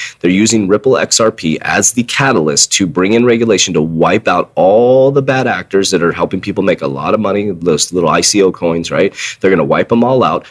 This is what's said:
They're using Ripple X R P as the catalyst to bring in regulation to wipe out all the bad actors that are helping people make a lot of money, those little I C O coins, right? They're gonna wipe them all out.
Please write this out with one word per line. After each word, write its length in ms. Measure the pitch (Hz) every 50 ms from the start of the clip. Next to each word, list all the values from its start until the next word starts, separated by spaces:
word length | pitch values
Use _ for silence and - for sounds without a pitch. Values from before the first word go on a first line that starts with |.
| - - - _
They're 100 | - 87
using 380 | 92 95 107 113 113 110 101 90
Ripple 280 | 87 85 - 131 127
X 220 | 76 90 - - -
R 120 | - -
P 280 | - - - 80 78 - -
as 280 | 73 80 - - -
the 120 | - 123 117
catalyst 680 | - - - 135 139 123 98 78 76 71 - - - -
to 140 | - 98
bring 240 | 85 73 90 92 98
in 140 | 113 117 120
regulation 480 | 123 117 117 117 113 101 90 - 95 85
to 80 | 80
wipe 480 | 78 82 82 80 82 80 90 - - 101
out 240 | 90 90 - - _
all 560 | - 87 92 104 113 120 123 131 131 131 139
the 100 | 139 143
bad 240 | 135 139 131 131 127
actors 460 | 120 98 90 87 - - 98 98 -
that 100 | 95 82
are 120 | 85 82 76
helping 260 | 82 87 82 - 92
people 240 | - 101 90 101 95
make 180 | 95 82 -
a 60 | -
lot 260 | 69 67 67 73 85 101
of 60 | 110
money, 320 | 104 98 98 101 104 107
those 400 | 92 82 85 87 78 71 - -
little 180 | 87 90 85 78
I 120 | 78 85
C 200 | 90 - - 101
O 120 | 95 92 -
coins, 360 | - 87 85 82 85 82 -
right? 240 | - 78 92 98 - - - - - -
They're 100 | - 95
gonna 140 | 95 82 71
wipe 240 | 71 73 82 95 -
them 140 | 117 117 120
all 200 | 123 131 127 98
out. 240 | 78 85 82 - -